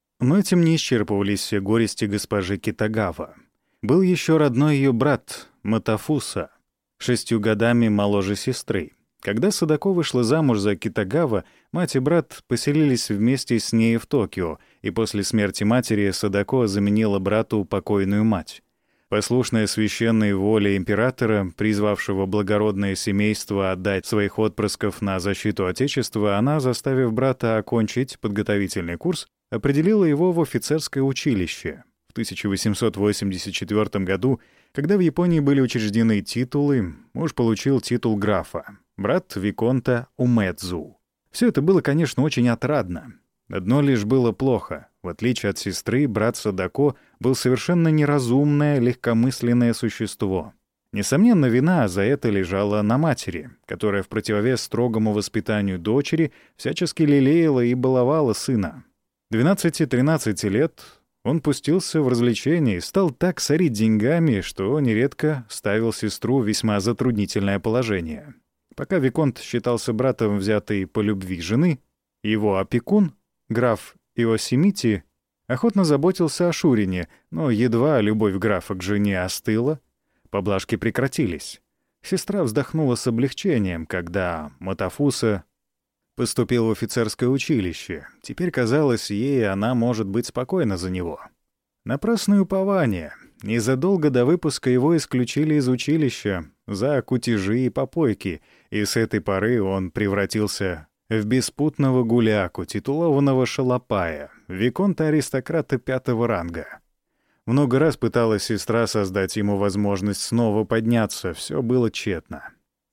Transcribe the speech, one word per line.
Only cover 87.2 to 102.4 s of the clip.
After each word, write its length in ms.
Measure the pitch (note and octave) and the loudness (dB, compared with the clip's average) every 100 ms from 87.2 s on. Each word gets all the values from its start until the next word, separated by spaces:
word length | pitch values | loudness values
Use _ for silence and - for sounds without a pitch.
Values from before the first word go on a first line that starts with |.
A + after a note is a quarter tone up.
| B2 | 0
училище. 800 | C3+ - C#3+ F2+ D#2+ - D#2+ C#2+ _ | 0 0 -2 -2 -6 -10 -12 -14 _
Теперь, 280 | - A#2 F3 | -14 -6 -4
казалось, 600 | - A#2 C#3 D3 A2+ - | -2 0 2 2 0 -2
ей 380 | G2+ C3 C#3 G#2+ | -4 0 0 0
она 260 | G2 G#2+ | 0 0
может 320 | B2+ A#2 A2+ G2+ | 0 0 0 -2
быть 200 | G2+ A#2+ | -4 -4
спокойна 500 | - B2+ F#3 B2+ F#2+ | -6 -4 -2 -2 -2
за 140 | F2+ | -4
него. 300 | F#2 E2+ D#2+ - _ _ _ _ _ | -4 -6 -8 -16 _ _ _ _ _
Напрасное 560 | - B2+ G3+ A3+ - G3+ | -8 -4 -2 -2 2 2
упование. 720 | F#3+ G3 F#3+ G3 C#3 F#2+ D2+ - - _ | 4 0 0 2 0 -2 -6 -16 -20 _
Незадолго 680 | G2+ A#2 A2 C3 E3 G3 D3+ | -4 -2 0 0 2 2 2
до 140 | B2 | 2
выпуска 460 | B2 E3+ D#3 - - | 4 2 0 -2 2
его 260 | B2 C#3 E3+ | 2 4 2
исключили 580 | - B2+ A#2+ - D#3 | 0 -2 0 0 0
из 140 | D3+ B2+ | 2 2
училища 760 | B2+ - D#3+ C#3+ - G#2 F#2 D#2+ _ - | 0 0 0 0 -2 -4 -4 -6 _ -10
за 360 | G2+ B2 C#3+ | -4 0 0
кутежи 580 | - B2+ A#2+ A2+ F#2+ A#2 | 0 -2 0 0 0 0
и 100 | B2+ | 0
попойки, 720 | B2 C3+ - D3 G2+ G2 D#2+ _ _ - | -2 -4 0 0 0 -4 -8 _ _ -8
и 140 | G#2 | -4
с 120 | G2+ - | -2 0
этой 240 | A2+ G#2+ | 0 -2
поры 400 | F#2 F#2+ G#2+ B2 | -2 0 0 0
он 300 | F#2+ F#2+ F#2 | 0 -2 -4
превратился 960 | - G#2 G2 G2 A2 G#2 - G2 E2 D#2 _ - | -2 0 0 0 0 -2 -2 -6 -6 -12 _ -4
в 160 | A2 | -2
беспутного 800 | G#2 B2+ A#2+ - D3 - C3+ B2+ | 0 0 -2 -2 -4 0 0 2
гуляку, 600 | A#2 A#2+ A2+ G#2+ | 2 2 4 2